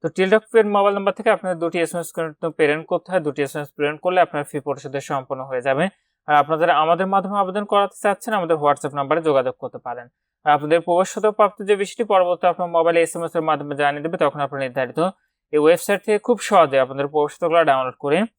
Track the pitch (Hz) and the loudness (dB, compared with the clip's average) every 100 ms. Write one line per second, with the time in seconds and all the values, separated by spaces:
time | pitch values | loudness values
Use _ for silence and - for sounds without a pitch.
0 | - - 190 214 214 226 208 208 202 202 | -6 -2 2 2 _ 2 4 4 2 2
1 | 196 185 220 190 190 170 165 175 165 175 | -2 -2 0 0 -2 -4 -2 -2 -2 -4
2 | 160 - 160 151 165 156 156 151 160 175 | -8 -8 -8 -6 -8 0 2 2 -2 -6
3 | - 185 151 135 139 156 143 - 147 151 | -2 -2 -2 -4 -6 -6 -12 -4 -4 -2
4 | 180 185 165 156 143 151 139 139 143 139 | -2 2 2 0 -6 -8 -8 -8 -6 -10
5 | - 143 131 131 131 131 127 135 185 _ | -6 -6 -6 -10 -6 -4 -2 0 -2 _
6 | _ _ - 147 143 160 170 151 156 170 | _ _ 0 2 2 2 2 2 2 2
7 | 185 196 190 202 190 190 208 202 196 - | 2 0 -2 -2 -2 -4 0 0 0 -2
8 | 208 196 - 214 170 160 143 143 147 143 | -2 -2 -2 -4 0 2 2 0 -2 -6
9 | 139 156 160 135 127 123 127 123 127 120 | -2 0 2 0 0 -6 -14 -12 -12 -14
10 | 120 _ _ _ 151 147 147 170 170 175 | -14 _ _ _ 0 0 2 0 2 0
11 | 185 - 214 208 208 - 196 202 196 - | 0 0 -2 2 0 0 -2 -2 -2 -6
12 | 214 196 180 175 185 170 175 170 165 170 | 0 2 2 2 0 0 -2 2 2 2
13 | 165 170 165 175 160 151 147 139 143 147 | 2 -2 -6 -4 -2 -2 -4 -2 0 0
14 | 151 175 151 143 139 139 131 127 127 123 | -6 -2 -2 -2 -6 -6 -6 -4 -4 -2
15 | 180 - _ _ _ 151 151 175 - 202 | -4 -4 _ _ _ 2 4 4 2 -4
16 | - 208 - 220 - 196 151 135 131 139 | 0 -2 0 -2 2 4 4 4 0 -2
17 | 143 151 147 - 170 170 156 135 127 - | -4 -2 -2 -2 0 2 4 2 0 -6
18 | 143 156 226 | -2 -2 -2